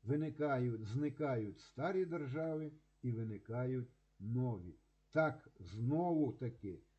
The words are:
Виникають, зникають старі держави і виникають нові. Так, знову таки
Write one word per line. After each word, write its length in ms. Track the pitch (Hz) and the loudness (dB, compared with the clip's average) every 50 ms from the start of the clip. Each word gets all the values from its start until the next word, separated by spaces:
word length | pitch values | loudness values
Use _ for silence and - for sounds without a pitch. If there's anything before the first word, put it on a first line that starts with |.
| - | 2
Виникають, 800 | 107 139 151 156 156 135 - 147 147 139 127 123 123 117 110 110 | 2 2 2 2 0 0 0 2 2 2 2 2 2 0 -2 -4
зникають 720 | 101 110 135 147 147 135 - 156 143 131 117 107 101 92 - | -2 -2 0 0 0 -2 0 0 0 0 0 0 -4 -6 -10
старі 460 | - - _ - 139 180 196 190 185 | -16 -16 _ -2 -2 0 2 0 0
держави 680 | 170 165 170 147 135 127 156 160 160 160 156 156 151 151 - _ _ _ _ | 0 -2 -4 -4 -4 -2 -2 -2 -2 -2 -2 -4 -6 -8 -12 _ _ _ _
і 100 | - 123 | -4 -2
виникають 760 | 117 110 113 110 104 95 - - 113 123 127 127 131 127 123 123 - _ _ _ _ _ | -2 0 -2 -4 -4 -8 -8 -6 -4 -2 0 0 0 -2 -4 -6 -12 _ _ _ _ _
нові. 560 | 95 107 117 123 127 127 113 95 87 90 - - _ _ _ _ _ _ | -6 -2 0 2 2 0 0 -2 -6 -10 -12 -14 _ _ _ _ _ _
Так, 380 | - 156 160 151 131 - - - _ - | 2 4 4 4 2 -2 -12 -20 _ -16
знову 720 | 92 85 92 107 117 123 147 160 175 180 170 156 151 127 | -14 -10 -6 -2 0 2 4 4 4 4 4 4 4 2
таки 480 | - - 127 120 120 - - 101 87 78 - _ _ | 2 -2 -4 -6 -6 -4 -8 -8 -8 -8 -12 _ _